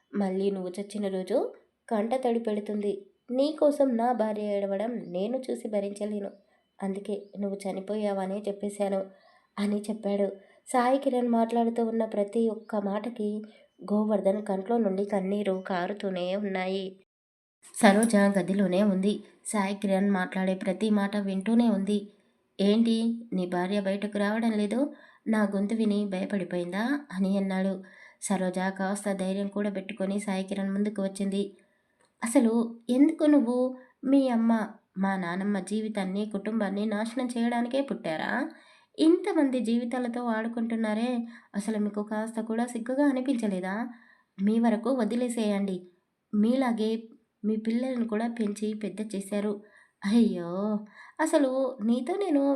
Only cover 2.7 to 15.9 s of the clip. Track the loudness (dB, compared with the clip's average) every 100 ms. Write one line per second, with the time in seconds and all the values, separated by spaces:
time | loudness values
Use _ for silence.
2.7 | -4 -2 -4 -8 _ -4 0 0 4 2
3.7 | 4 2 2 2 0 -2 -2 -2 -2 -2
4.7 | -2 -4 -6 -6 -4 -2 -4 -4 -6 -4
5.7 | -2 -4 -4 -6 -6 -8 -12 _ _ _
6.7 | -8 -6 -4 -6 -6 -8 -6 -4 -4 -6
7.7 | -6 -4 -2 0 0 -2 -4 -6 -4 -4
8.7 | -2 -2 -2 -4 -12 _ _ _ -4 0
9.7 | 0 -2 -4 -2 0 0 -2 -16 _ -2
10.7 | 2 4 2 2 0 2 2 2 2 2
11.7 | 0 0 0 0 0 0 0 0 -2 -4
12.7 | -4 -2 -4 -6 -6 -4 -6 -10 -18 _
13.7 | -14 -2 0 2 2 2 0 0 -4 0
14.7 | 2 2 0 0 -2 0 0 0 -2 -2
15.7 | -2 -2